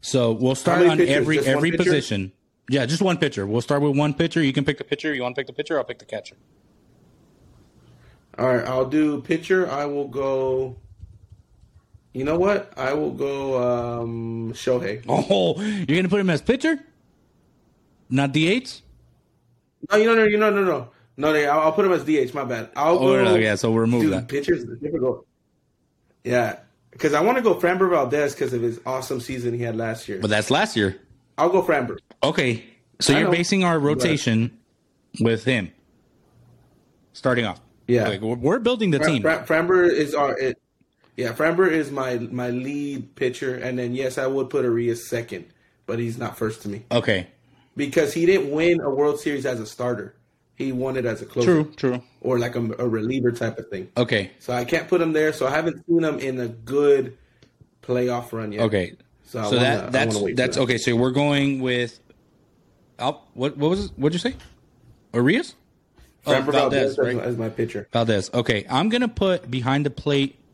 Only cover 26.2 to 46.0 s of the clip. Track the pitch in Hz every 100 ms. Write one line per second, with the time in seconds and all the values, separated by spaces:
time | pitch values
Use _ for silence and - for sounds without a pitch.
26.2 | 123 123 113 - - _ _ - 156 147
27.2 | 185 254 226 180 175 185 185 170 131 143
28.2 | 143 143 135 120 117 117 127 131 127 131
29.2 | 120 131 120 120 120 110 113 113 - 98
30.2 | 104 107 104 139 214 113 98 92 _ _
31.2 | _ - 160 185 170 151 123 90 _ -
32.2 | 135 160 131 113 - _ _ _ - 143
33.2 | 180 175 175 196 180 165 143 147 170 151
34.2 | - 113 117 - _ _ _ _ _ -
35.2 | 113 113 127 127 90 _ _ _ _ _
36.2 | _ _ _ _ _ _ _ _ _ -
37.2 | 135 123 110 85 _ _ - 120 113 98
38.2 | 110 120 127 240 233 247 208 143 156 143
39.2 | 101 - 104 160 170 185 175 143 147 147
40.2 | 139 - 131 - _ _ _ _ _ -
41.2 | 120 113 156 170 185 160 139 139 131 123
42.2 | 120 123 123 123 127 143 143 139 113 -
43.2 | 127 123 135 127 127 123 123 127 131 127
44.2 | 131 135 135 143 127 117 117 117 - 120
45.2 | 117 92 87 _ _ _ - 113